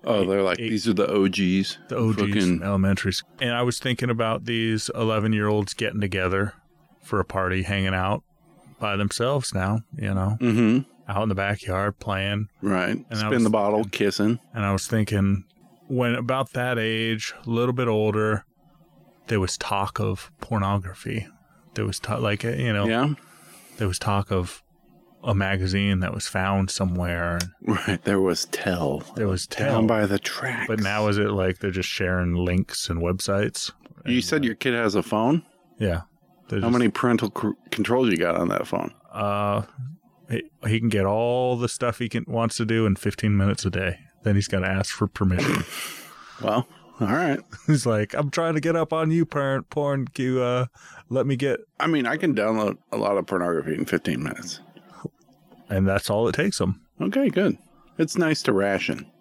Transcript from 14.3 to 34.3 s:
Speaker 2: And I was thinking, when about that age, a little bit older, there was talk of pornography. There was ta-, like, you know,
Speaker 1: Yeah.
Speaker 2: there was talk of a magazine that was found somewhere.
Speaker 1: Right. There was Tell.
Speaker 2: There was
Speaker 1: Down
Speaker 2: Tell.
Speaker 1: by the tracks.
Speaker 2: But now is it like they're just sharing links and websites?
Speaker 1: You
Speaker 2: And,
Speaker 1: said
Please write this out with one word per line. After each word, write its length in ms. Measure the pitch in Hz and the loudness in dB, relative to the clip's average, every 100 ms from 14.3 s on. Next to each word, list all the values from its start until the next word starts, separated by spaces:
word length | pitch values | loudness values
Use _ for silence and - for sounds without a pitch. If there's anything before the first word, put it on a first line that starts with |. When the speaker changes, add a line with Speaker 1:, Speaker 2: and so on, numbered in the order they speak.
| 120 _ | 0 _
Speaker 2:
And 100 | 117 101 | -4 0
I 60 | |
was 120 | 95 - | 0 0
thinking, 580 | 113 104 104 98 98 - _ - _ - | 0 0 2 2 2 -4 _ -20 _ -6
when 260 | 127 120 | -2 0
about 400 | 120 120 131 131 | 0 0 -2 -2
that 240 | 127 123 120 | -2 -2 0
age, 560 | 110 110 113 110 - - - | 0 0 -2 -2 -6 -10 -4
a 40 | |
little 240 | 117 123 | 0 0
bit 140 | 127 123 | 0 2
older, 580 | 107 107 107 107 104 - _ _ _ _ _ - _ - | 2 2 2 0 0 -4 _ _ _ _ _ -20 _ -2
there 120 | 110 | 0
was 180 | 92 - | 0 -2
talk 420 | - 101 98 - | -2 -2 -2 -2
of 300 | 104 98 - _ | -2 -4 -10 _
pornography. 840 | - 113 98 101 92 92 - 110 104 - _ _ _ | -4 -2 0 0 -4 -12 -8 -8 -8 -16 _ _ _
There 120 | - 104 | -4 -4
was 140 | - | -4
ta-, 180 | - 110 | -6 -2
like, 240 | 113 104 | 0 0
you 300 | 117 135 123 | -2 -2 0
know, 120 | 104 104 | 0 2
Speaker 1:
Yeah. 260 | 113 139 147 - - - - - - | 2 0 -2 -10 -20 -20 -20 -20 -4
Speaker 2:
there 100 | 104 | -2
was 100 | 92 | 0
talk 320 | - 101 98 | 0 0 2
of 300 | 95 87 - _ _ _ - _ _ | 0 -2 -8 _ _ _ -20 _ _
a 100 | - | 0
magazine 680 | 98 95 98 92 95 101 95 | 2 2 0 0 0 2 0
that 120 | 92 | 0
was 140 | 90 - | -4 -4
found 420 | 95 95 98 95 | -2 0 0 0
somewhere. 680 | - 95 90 87 85 87 87 90 - | 0 -2 0 -2 -2 -2 -2 -4 -6
Speaker 1:
Right. 420 | - 104 - 90 | -2 -2 0 -2
There 160 | - 101 | 2 4
was 240 | 95 85 - | 4 2 -2
Tell. 540 | - 101 90 76 67 - - | -4 -2 0 0 -2 -6 -4
Speaker 2:
There 120 | 104 | -2
was 200 | 92 - | -2 -4
Speaker 1:
Down 200 | - 110 | -4 0
Speaker 2:
Tell. 160 | 113 110 | 2 4
Speaker 1:
by 180 | 113 104 | 4 2
the 140 | 98 | 0
tracks. 480 | - - 131 - - | -2 -6 -6 -6 -4
Speaker 2:
But 120 | 110 | -2
now 260 | 98 104 107 | 0 2 2
is 100 | 104 | 2
it 140 | 104 | 2
like 260 | 101 92 92 | 2 0 0
they're 120 | 101 | -2
just 180 | 92 90 | -2 -4
sharing 460 | - 92 92 87 87 | -2 0 0 2 0
links 540 | 90 90 - - - | 2 0 0 -6 -6
and 80 | 82 | -2
websites? 680 | 85 92 - 98 107 - - - - - - | -2 -2 -2 0 -2 -4 -10 -12 -20 -12 -2
Speaker 1:
You 100 | 123 | 0
Speaker 2:
And, 80 | |
Speaker 1:
said 180 | - | 0